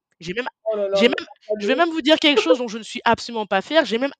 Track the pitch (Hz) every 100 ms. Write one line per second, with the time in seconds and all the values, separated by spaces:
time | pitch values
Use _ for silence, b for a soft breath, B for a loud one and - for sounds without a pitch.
0 | _ - 165 214 254 - 220 214 196 196
1 | 233 339 330 - - 214 202 269 339 320
2 | 262 311 302 415 330 247 240 220 208 233
3 | 233 226 - 233 208 196 - 311 226 226
4 | 277